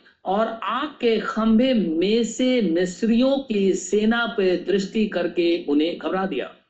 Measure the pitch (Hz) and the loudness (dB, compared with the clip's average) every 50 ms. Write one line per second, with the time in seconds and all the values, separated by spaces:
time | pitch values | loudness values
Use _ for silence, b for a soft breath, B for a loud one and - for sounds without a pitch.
0 | B B B B - 180 190 208 226 220 226 - - 196 220 254 294 294 - - | B B B B -6 -4 -2 0 0 -2 -4 -6 -6 -6 -4 -4 -6 -8 -6 -2
1 | - 233 226 214 208 - - 214 220 226 226 220 254 269 254 226 180 165 156 165 | 0 0 0 0 -2 -4 -4 0 2 4 4 4 4 4 2 2 0 0 0 0
2 | 180 202 220 233 226 226 - - 254 254 254 247 214 170 160 175 185 180 - - | 0 2 2 2 0 0 -2 0 0 2 2 2 2 2 2 0 0 -2 -2 -2
3 | 233 214 233 226 254 269 277 269 269 - 220 202 196 190 170 - - - - 208 | 0 2 2 4 4 2 2 0 -2 -2 0 2 2 2 2 0 -2 -2 0 2
4 | 214 220 233 233 233 226 - - 190 185 180 165 - 175 190 202 190 - - 220 | 2 2 2 2 0 -2 -2 0 0 2 0 0 0 0 -2 -2 -2 -2 -2 -2
5 | 214 185 - 180 170 165 - 175 170 170 170 170 175 - 143 147 156 170 165 117 | -2 0 0 -2 -4 -2 0 0 0 2 0 0 0 0 0 0 0 0 -2 -4
6 | - 160 175 185 190 185 196 123 104 - - - _ | -6 -4 -4 -2 -4 -4 -4 -6 -8 -8 -12 -18 _